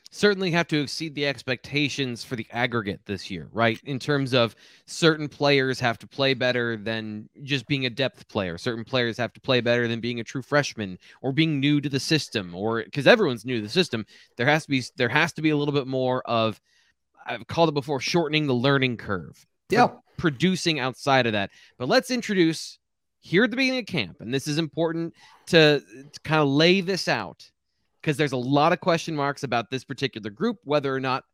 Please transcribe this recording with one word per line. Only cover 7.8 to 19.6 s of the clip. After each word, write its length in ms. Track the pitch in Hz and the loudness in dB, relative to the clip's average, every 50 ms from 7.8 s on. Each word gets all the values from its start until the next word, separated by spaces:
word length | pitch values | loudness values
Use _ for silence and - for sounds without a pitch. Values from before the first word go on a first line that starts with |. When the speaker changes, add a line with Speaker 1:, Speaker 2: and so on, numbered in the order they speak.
| 131 | -2
Speaker 1:
a 40 | 123 | -2
depth 380 | 110 131 135 123 - - - | -2 -2 -4 -4 -4 -8 -14
player. 300 | - - 110 95 87 85 | -6 -4 -2 -2 -2 -4
Certain 260 | - - 127 113 117 110 | -6 -6 -6 -6 -6 -6
players 340 | - 135 127 120 117 107 | -4 -2 0 0 0 -2
have 140 | - 117 107 | -4 -6 -6
to 80 | - - | -8 -6
play 220 | - - 131 123 | -2 2 2 2
better 260 | 110 120 120 120 120 | 4 2 2 2 2
than 140 | 117 117 113 | 0 -2 -2
being 180 | 107 120 120 117 | -4 -4 -6 -6
a 40 | 113 | -8
true 180 | - - 135 | -8 -8 -10
freshman 580 | - - 143 147 135 - - 113 104 95 90 - - - - _ | -4 0 0 0 0 0 -4 -8 -8 -8 -8 -12 -16 -20 -16 _
or 100 | - 135 | -6 -2
being 300 | 135 147 160 160 147 135 | 0 0 2 2 2 2
new 180 | 135 147 147 143 | 2 2 2 2
to 80 | 139 | 2
the 120 | 143 139 135 | 0 -2 -4
system, 540 | - - 160 143 - - - 107 92 87 87 | 0 0 0 0 0 -2 -6 -6 -6 -6 -6
or, 300 | 92 104 110 113 113 - - - | -4 -2 -2 -2 -2 -4 -6 -6
'cause 140 | 143 131 | 2 2
everyone's 380 | 170 240 220 196 139 123 110 - | 4 4 4 2 -2 -2 -4 -4
new 100 | 127 123 | -4 -4
to 60 | 113 | -4
the 80 | 104 104 | -4 -2
system. 360 | - 190 175 - - 110 101 - - - - _ _ | 0 0 0 0 -2 -6 -6 -8 -14 -20 -20 _ _
There 120 | - 120 | 0 2
has 180 | 143 151 160 - | 2 2 2 0
to 40 | - | -2
be, 140 | 139 131 120 - - | -2 -2 -2 -4 -2
there 100 | - 123 | -2 0
has 240 | 113 127 151 165 156 | 2 2 2 0 0
to 100 | - 156 | -2 -2
be 100 | 156 156 | 0 0
a 40 | 151 | 2
little 180 | 143 147 147 139 | 2 0 0 0
bit 140 | 143 127 | -2 -2
more 340 | 131 131 131 127 127 127 127 - | -2 -2 -2 0 0 0 -2 -2
of, 320 | - 117 113 113 110 101 - _ _ _ _ _ _ _ _ _ _ _ - - | 0 0 2 2 0 -2 -4 _ _ _ _ _ _ _ _ _ _ _ -16 -12
I've 220 | 107 123 104 - | -10 -10 -10 -10
called 220 | - - 170 170 160 | -4 0 2 2 2
it 60 | 147 | 2
before, 260 | 143 120 151 143 123 | 0 -2 -2 -4 -4
shortening 460 | - - - 175 160 147 156 156 151 | -2 -2 0 0 0 0 0 0 0
the 60 | 139 127 | 2 2
learning 440 | 120 123 139 139 135 131 123 117 | 2 4 4 4 4 2 0 0
curve. 480 | 107 - 110 98 87 - - - - _ _ _ _ | -4 -4 -4 -4 -4 -6 -10 -18 -20 _ _ _ _